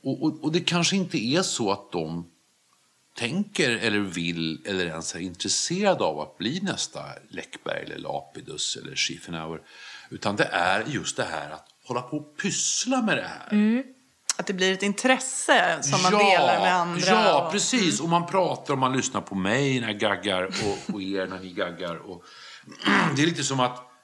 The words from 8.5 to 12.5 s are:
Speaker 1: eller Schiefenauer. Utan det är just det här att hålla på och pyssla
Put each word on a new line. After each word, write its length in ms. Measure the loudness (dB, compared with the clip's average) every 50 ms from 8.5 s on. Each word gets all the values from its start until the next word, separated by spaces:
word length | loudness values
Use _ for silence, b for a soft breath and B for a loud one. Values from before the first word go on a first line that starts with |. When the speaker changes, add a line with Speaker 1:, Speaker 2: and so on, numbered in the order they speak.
| -8 -6 -6 -6 -6
Speaker 1:
eller 200 | -8 -10 -10 -4
Schiefenauer. 680 | -4 -4 -4 -4 -10 -10 -10 -8 -8 -6 -8 -8 -10 B B B B B B B B B B
Utan 260 | -14 -4 -4 -2 0
det 80 | 0 0 0
är 320 | 2 0 2 2 2 0 0
just 300 | -2 -4 -4 -4 -4 -4
det 60 | -4 -4
här 260 | -4 -4 -8 -8 -8
att 160 | -12 -16 -16 _ _ _ _
hålla 160 | -4 -4 -4
på 160 | -4 -4 -8
och 200 | -8 -8 -10 -10
pyssla 640 | -4 -4 -2